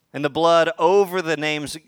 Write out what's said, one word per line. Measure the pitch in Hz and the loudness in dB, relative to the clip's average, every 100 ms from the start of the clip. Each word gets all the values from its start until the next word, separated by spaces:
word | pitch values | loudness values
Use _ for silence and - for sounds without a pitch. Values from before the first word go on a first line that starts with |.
| _ 135 | _ -8
And | |
the | 147 | -6
blood | 147 165 170 160 160 | 0 2 4 2 0
over | - 202 190 185 | 2 4 2 -2
the | 165 151 | -4 -4
names | 151 151 143 160 | -4 -4 -8 -12